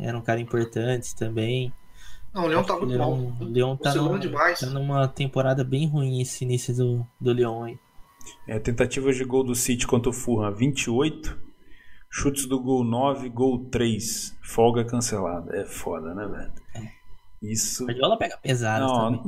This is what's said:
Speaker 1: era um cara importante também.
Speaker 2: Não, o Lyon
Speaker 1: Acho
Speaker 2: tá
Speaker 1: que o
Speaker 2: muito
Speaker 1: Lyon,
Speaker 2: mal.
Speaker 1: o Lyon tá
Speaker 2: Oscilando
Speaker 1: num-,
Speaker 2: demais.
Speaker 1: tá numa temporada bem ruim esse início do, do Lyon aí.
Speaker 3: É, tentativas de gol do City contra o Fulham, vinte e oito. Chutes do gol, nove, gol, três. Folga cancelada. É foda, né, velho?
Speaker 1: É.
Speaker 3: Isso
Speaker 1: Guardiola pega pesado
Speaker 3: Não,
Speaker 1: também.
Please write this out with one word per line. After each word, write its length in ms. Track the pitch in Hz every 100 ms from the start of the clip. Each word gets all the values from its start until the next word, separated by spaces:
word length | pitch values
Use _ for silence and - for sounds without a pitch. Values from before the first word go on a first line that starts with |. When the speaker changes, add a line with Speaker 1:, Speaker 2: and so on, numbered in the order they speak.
Speaker 1:
era 160 | 113 117
um 40 |
cara 180 | 117 117
importante 720 | 120 120 113 113 120 123 -
também. 600 | - 113 113 113 127 127 - - - - - -
Speaker 2:
Não, 120 | 196 165
o 20 |
Lyon 120 | 170
Speaker 1:
Acho 80 | 185
Speaker 2:
tá 40 | 185
Speaker 1:
que 40 |
o 20 | 127
Speaker 2:
muito 100 | 123
Speaker 1:
Lyon, 180 | - 131 123
Speaker 2:
mal. 80 | 120
Speaker 1:
o 20 | 117
Lyon 240 | 120 127 135
tá 120 | 143
Speaker 2:
Oscilando 240 | 147 156
Speaker 1:
num-, 60 | 190
Speaker 2:
demais. 400 | 180 147 170 175
Speaker 1:
tá 40 | 127
numa 400 | 139 143 139 131
temporada 520 | - 135 135 131 135
bem 220 | 131 135 156
ruim 340 | 147 131 127
esse 240 | 127 - 127
início 280 | 123 -
do, 320 | 123 123 120 120 -
do 140 | 123
Lyon 300 | 123 117 117
aí. 140 | 117 127 _ - - - - - -
Speaker 3:
É, 120 | 110
tentativas 580 | 127 117 123 143 135 127
de 80 | 131
gol 180 | 131
do 100 | 123 120
City 300 | - 123 -
contra 240 | 123 123
o 40 |
Fulham, 400 | 117 - 107 104
vinte 300 | 98 139 139
e 60 | 120
oito. 480 | 117 151 151 - - - - - - - - -
Chutes 360 | - 143 135 127
do 160 | 135
gol, 220 | 123 131
nove, 440 | 117 117 139 127 127
gol, 380 | 117 131 123 127
três. 680 | 120 117 107 - - - -
Folga 440 | - - 117 117 113
cancelada. 680 | 120 117 104 87 87 90 101
É 80 | 95
foda, 480 | - - 82 80
né, 120 | 95 104
velho? 260 | - - - - - 107
Speaker 1:
É. 160 | - - - - -
Speaker 3:
Isso 440 | 104 110 - - 123
Speaker 1:
Guardiola 320 | 127 151 226
pega 200 | - -
pesado 480 | - 123 110 113 135
Speaker 3:
Não, 320 | 123 113
Speaker 1:
também. 40 | 123